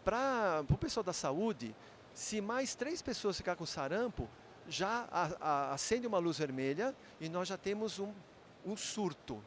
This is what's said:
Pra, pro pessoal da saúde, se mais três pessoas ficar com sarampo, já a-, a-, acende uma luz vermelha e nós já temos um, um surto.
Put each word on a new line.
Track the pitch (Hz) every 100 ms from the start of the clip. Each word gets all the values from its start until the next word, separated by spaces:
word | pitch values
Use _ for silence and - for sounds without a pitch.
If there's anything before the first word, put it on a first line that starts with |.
Pra, | - 220 269 254 208 156 143
pro | 151
pessoal | 320 240
da | 185
saúde, | 170 151 147 226 151 117 107 - - -
se | - - 214
mais | 202 247 269
três | - 247 339
pessoas | - 233 208 180
ficar | - 175
com |
sarampo, | 165 - 139 185 240 - 117 - - - -
já | 143 190 233 233
a-, | 175 165 175
a-, | 156 143 135
acende | 139 - 233 240
uma | 202
luz | 170 151
vermelha | 147 131 135 147 247 269 - -
e | 160
nós | 175 185
já | 190
temos | 190 208 220 185
um, | 196 208 - - - - -
um | 208
surto. | - - 190 147 - 110